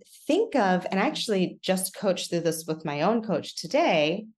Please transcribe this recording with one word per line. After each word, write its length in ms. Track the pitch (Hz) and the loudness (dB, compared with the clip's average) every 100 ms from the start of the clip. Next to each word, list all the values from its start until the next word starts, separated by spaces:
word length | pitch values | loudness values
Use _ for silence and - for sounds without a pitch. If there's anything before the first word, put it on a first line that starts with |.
| - - - | -20 -12 0
think 280 | 339 453 262 | 2 2 2
of, 320 | 190 180 - | 2 2 0
and 80 | 190 | -2
I 60 | 208 | -2
actually 540 | 196 - 190 180 - | -2 -2 0 0 -2
just 340 | - 185 - - | -2 0 -2 -2
coached 340 | 208 180 - | -2 -2 -2
through 120 | 170 | -2
this 240 | 165 160 - | 0 -2 -6
with 160 | 156 | -6
my 200 | 156 143 | -4 0
own 180 | 175 233 | 2 0
coach 340 | 220 156 - - | 0 -4 -4 -12
today, 680 | - 285 320 170 151 196 220 | -2 2 4 4 2 0 -8